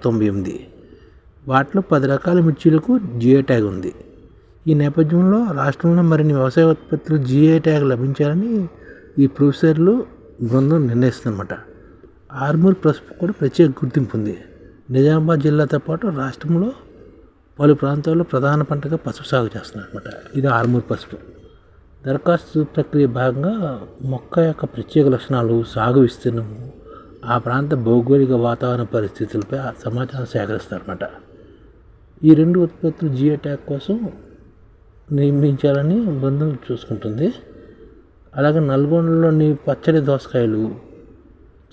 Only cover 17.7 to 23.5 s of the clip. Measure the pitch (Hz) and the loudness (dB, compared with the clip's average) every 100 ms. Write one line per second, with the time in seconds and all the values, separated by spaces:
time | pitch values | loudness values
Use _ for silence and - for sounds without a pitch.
17.7 | 143 139 143 147 165 170 135 139 151 147 | 4 2 -2 0 0 0 -2 0 0 -2
18.7 | 147 139 160 - - - 135 113 107 - | -4 -4 -6 -6 -10 -4 -2 -2 -6 -14
19.7 | 107 101 - - - - 143 135 117 120 | -16 -16 -16 -16 -18 -10 -4 0 2 2
20.7 | 123 - 113 - - - - - - _ | 0 -2 -6 -8 -18 -20 -20 -20 -20 _
21.7 | - _ - 135 135 175 170 - 160 147 | -20 _ -12 -6 -4 0 -2 -2 -4 -2
22.7 | - 143 151 139 120 131 127 160 | -4 -2 2 2 2 -2 -2 -2